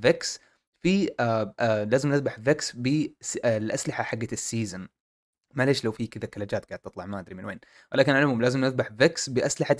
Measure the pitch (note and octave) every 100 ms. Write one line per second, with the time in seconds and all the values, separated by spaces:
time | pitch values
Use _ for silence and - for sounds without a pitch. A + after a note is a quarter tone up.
0 | A#2+ E3 - - _ _ _ _ E3+ G3
1 | F3 - A#2+ A2+ G#2 - A#2 G#2+ G#2+ C3
2 | C#3+ C#3+ C3 - A#2 D3+ - A#2+ B2 D3+
3 | - - - - A#2+ A2 G#2+ C3+ - -
4 | A2 A#2 A2+ A2 - A2+ G#2 F#2 F#2 _
5 | _ _ _ _ _ - C3 C3+ A2+ -
6 | A2+ A2 A2 G2+ G2+ G#2+ - - G2 F#2+
7 | F#2 G2+ F2 F#2 G2+ G2 - _ - C3+
8 | C#3 C#3 D3 A#2 B2 C3+ C3 B2+ B2 A2
9 | D#3 E3 - C3 C#3+ - D#3 C#3+